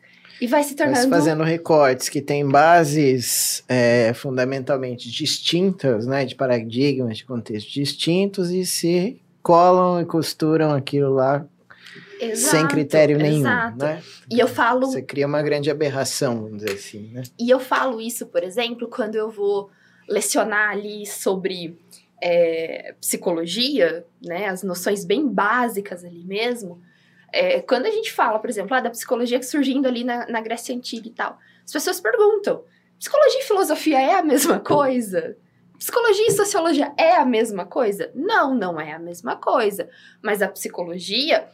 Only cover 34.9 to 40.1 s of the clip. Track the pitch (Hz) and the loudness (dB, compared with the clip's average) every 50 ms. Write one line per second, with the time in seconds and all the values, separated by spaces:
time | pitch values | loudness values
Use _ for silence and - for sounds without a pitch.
34.9 | 262 247 233 196 185 170 160 175 - - _ _ _ _ _ _ _ - - - | 0 0 -2 -4 -4 -4 -4 -6 -8 -14 _ _ _ _ _ _ _ -14 -8 -4
35.9 | - 494 466 453 403 392 440 466 - 403 415 403 - 381 330 339 320 269 277 - | 0 2 4 4 4 4 4 2 2 2 0 0 0 0 0 2 2 2 0 0
36.9 | - - 330 320 359 349 294 254 240 220 226 220 208 190 - - - 320 254 208 | 0 2 4 6 6 6 4 4 2 2 0 0 -2 -6 -8 -6 -2 -2 0 0
37.9 | 202 180 165 - - 226 294 403 453 392 330 285 269 247 190 185 175 156 156 156 | 0 -2 -6 -8 -8 -6 -2 0 2 2 2 2 0 -2 -2 -2 -4 -6 -8 -8
38.9 | 151 165 170 175 175 175 - - - - - - - 277 226 202 190 180 160 - | -10 -12 -12 -14 -14 -10 -8 -8 -6 -4 -2 0 2 2 2 0 -2 -4 -8 -10
39.9 | - - - - | -14 -20 -20 -20